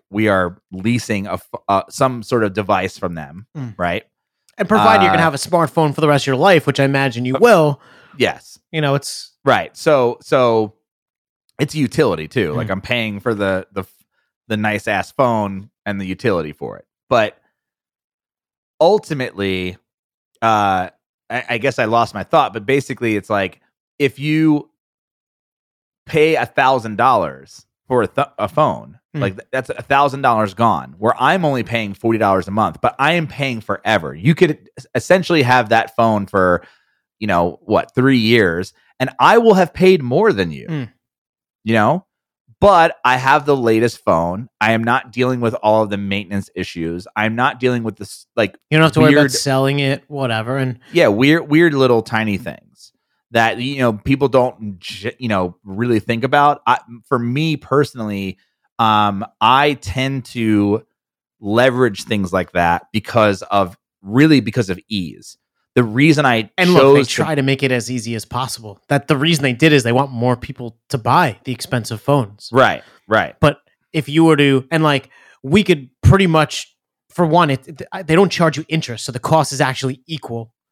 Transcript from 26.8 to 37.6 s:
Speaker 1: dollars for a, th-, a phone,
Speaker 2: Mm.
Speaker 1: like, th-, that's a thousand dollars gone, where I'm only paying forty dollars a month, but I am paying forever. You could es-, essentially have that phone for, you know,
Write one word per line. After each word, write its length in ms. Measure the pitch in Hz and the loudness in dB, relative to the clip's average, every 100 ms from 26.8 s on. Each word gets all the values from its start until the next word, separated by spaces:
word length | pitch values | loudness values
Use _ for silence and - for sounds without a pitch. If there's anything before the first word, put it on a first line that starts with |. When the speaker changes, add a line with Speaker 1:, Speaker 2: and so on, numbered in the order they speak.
| 110 104 | -2 0
Speaker 1:
dollars 680 | 127 113 78 67 69 - _ _ - | 2 2 0 -8 -20 -20 _ _ -2
for 160 | 123 | 0
a, 40 | 110 | 0
th-, 180 | - 143 - | -2 -4 -4
a 100 | 101 | -4
phone, 500 | - 143 62 62 - _ | 0 0 -2 -12 -20 _
Speaker 2:
Mm. 60 | 151 | -6
Speaker 1:
like, 140 | 98 98 | -6 -6
th-, 100 | - | -8
that's 160 | 131 123 | -8 -8
a 140 | 120 | -12
thousand 400 | - 139 143 135 | 0 2 2 0
dollars 320 | 131 113 104 | 0 2 -2
gone, 400 | 92 117 82 64 80 | 0 0 0 -6 -4
where 160 | 110 - | -2 0
I'm 240 | 135 185 | 0 0
only 180 | 156 131 | 0 -2
paying 300 | 104 117 104 | -4 -4 -6
forty 240 | 98 117 113 | -4 -2 0
dollars 300 | 101 95 95 | 2 0 0
a 20 | |
month, 300 | 104 95 82 | -2 -2 -2
but 160 | 120 - | -4 0
I 140 | 143 | 0
am 140 | 175 151 | 0 -4
paying 340 | - 139 113 | -6 -6 -6
forever. 540 | - 101 104 104 76 | -8 -6 0 0 -2
You 200 | 76 123 | -4 0
could 360 | 160 175 - _ - | 2 2 0 _ -20
es-, 80 | - | -8
essentially 480 | 123 - 185 170 165 | -6 0 0 2 0
have 260 | 123 127 110 | 4 2 4
that 260 | 113 - | 0 0
phone 300 | - 113 107 98 | 0 0 0 -2
for, 380 | 98 92 87 - _ _ _ _ - | 0 2 0 -4 _ _ _ _ -10
you 80 | 107 | -2
know, 340 | 87 87 - | 0 -2 -4